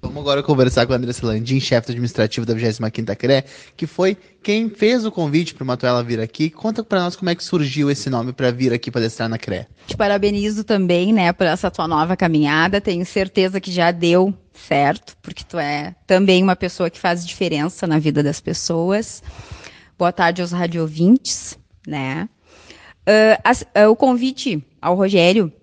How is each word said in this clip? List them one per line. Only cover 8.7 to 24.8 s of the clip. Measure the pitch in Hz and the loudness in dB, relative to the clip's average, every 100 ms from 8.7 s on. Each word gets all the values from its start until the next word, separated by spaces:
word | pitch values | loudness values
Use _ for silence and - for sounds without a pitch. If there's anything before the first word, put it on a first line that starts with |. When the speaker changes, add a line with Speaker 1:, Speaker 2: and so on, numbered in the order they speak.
Speaker 1:
aqui | 120 - | 0 -2
palestrar | 123 113 - 113 | -4 -4 -4 -6
na | 110 | -6
cre. | - 92 - - - | -6 -8 -10 -20 -14
Speaker 2:
Te | |
parabenizo | - 202 202 202 208 208 214 | -2 0 2 0 0 -4 -4
também, | 214 208 180 175 185 | -2 0 2 2 4
né, | 220 175 | 2 2
por | 175 180 | 2 0
essa | 170 185 | 0 -4
tua | - 165 | -4 -2
nova | 156 160 185 | 0 0 0
caminhada. | 175 156 147 151 170 202 | 2 2 2 2 2 0
Tenho | 208 175 | -2 -4
certeza | 180 - 190 - 185 190 | -4 -4 -2 0 0 -2
que | 185 | -4
já | 180 170 | 0 0
deu | 170 170 175 190 196 _ | 2 2 4 2 -2 _
certo, | _ - 143 143 - - - | _ -4 0 0 0 -8 -20
porque | - - | -18 -18
tu | - 170 | -12 -8
é | 147 147 160 180 - | -6 -6 -10 -16 0
também | 185 196 185 | 2 6 6
uma | 190 180 | 4 2
pessoa | 180 - 175 | -4 -4 -4
que | - | -2
faz | 185 175 170 | -2 -2 -6
diferença | - 180 156 156 - 180 | -6 -4 -2 -4 -4 -2
na | 156 | 0
vida | 151 147 | 0 0
das | 143 147 | -2 -4
pessoas. | - 165 - 165 175 202 226 - - - - - - - _ _ | -8 -8 -4 -4 -2 -2 -4 -14 -18 -18 -20 -20 -20 -20 _ _
Boa | 175 | -2
tarde | 180 175 175 | 2 0 0
aos | 175 | -4
radiovintes, | 175 175 165 160 156 175 254 - - - - _ _ - | -2 -4 -4 -6 2 4 4 2 -10 -12 -18 _ _ -10
né? | 147 131 143 202 _ _ - - - - _ - | -6 -6 -6 -10 _ _ -20 -20 -20 -20 _ 2
Ah, | 214 220 214 | 4 6 4
as, | 208 254 - | 4 0 0
ah, | - 214 | 4 6
o | |
convite | 226 262 247 254 262 269 156 - _ | 6 4 2 -2 -4 -4 -4 -8 _